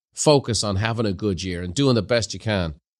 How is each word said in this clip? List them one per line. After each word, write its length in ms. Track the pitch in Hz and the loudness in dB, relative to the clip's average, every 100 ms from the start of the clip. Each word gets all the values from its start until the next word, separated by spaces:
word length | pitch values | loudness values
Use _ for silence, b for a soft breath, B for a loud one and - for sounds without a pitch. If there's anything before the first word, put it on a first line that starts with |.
| _ | _
focus 500 | - - 143 - 104 | -2 4 4 4 -2
on 120 | 104 95 | 0 0
having 300 | 113 113 110 | -2 0 -2
a 80 | |
good 280 | 87 104 92 | 0 -2 -2
year 200 | 95 87 | -4 -6
and 120 | 90 | -6
doing 220 | 87 139 117 | 0 2 2
the 60 | |
best 320 | 92 120 107 | 2 -2 -2
you 60 | 92 | -6
can. 360 | 110 101 85 76 _ _ | -2 -2 -2 -6 _ _